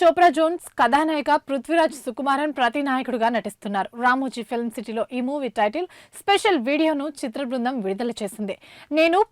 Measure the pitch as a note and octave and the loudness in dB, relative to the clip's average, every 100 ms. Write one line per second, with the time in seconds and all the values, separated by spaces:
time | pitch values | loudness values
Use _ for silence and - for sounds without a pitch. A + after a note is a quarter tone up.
0 | E4+ E4 F4+ C#4 D#4+ F4 - - A#3+ C4+ | 4 6 6 6 0 -2 -6 0 2 4
1 | D#4 D4+ D4 D4 - C#4 B3 E4 D#4+ D4 | 2 0 0 0 0 -6 0 2 2 -2
2 | - - C4+ C#4 D4+ C#4+ A#3+ D4 C#4 C4 | -10 -4 -2 0 0 0 0 0 0 -2
3 | C4 B3+ A3+ A#3 G3 - G#3 G3+ F#3 A#3 | -2 0 0 0 -4 -8 -6 -4 -4 0
4 | B3 C4 C4+ B3 A3+ A#3 A#3 B3 A3+ A3+ | 2 2 -2 -6 -6 -6 -4 -8 -8 -6
5 | - B3+ B3 D4 C4 - G#3+ C4+ F4+ - | -4 -4 -4 -4 -4 -2 -2 -2 -8 -12
6 | - - - G4+ A4 E4+ A3+ D4+ D#4+ D4 | -20 -6 0 2 4 2 0 0 2 0
7 | D4 D4+ C4+ C#4 C4+ B3+ A#3+ C4+ F#3+ G3 | -4 -8 -8 -6 -6 -4 -2 -4 -4 -4
8 | A#3+ A3+ G3+ - G3+ - - - - D4 | -6 -6 -8 -6 -8 -8 -14 -20 -2 2
9 | E4 F4+ G#4+ | 4 4 2